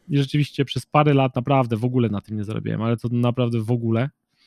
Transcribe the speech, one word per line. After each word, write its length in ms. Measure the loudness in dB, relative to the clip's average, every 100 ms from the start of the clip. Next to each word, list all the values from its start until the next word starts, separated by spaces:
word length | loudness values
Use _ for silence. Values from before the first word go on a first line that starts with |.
| -2
i 80 | 0
rzeczywiście 480 | 0 0 0 0 -2
przez 200 | -4 0
parę 280 | 2 4
lat 220 | 4 2 0
naprawdę 420 | 0 2 2 0
w 80 | 0
ogóle 240 | 0 0
na 120 | -2
tym 160 | -6 -8
nie 60 |
zarabiałem, 380 | -6 -6 -4 -2
ale 160 | -2 -2
to 100 | -2
naprawdę 480 | 0 0 0 -2 -2
w 100 | 0
ogóle. 380 | -2 0 0 -2 -6 _ _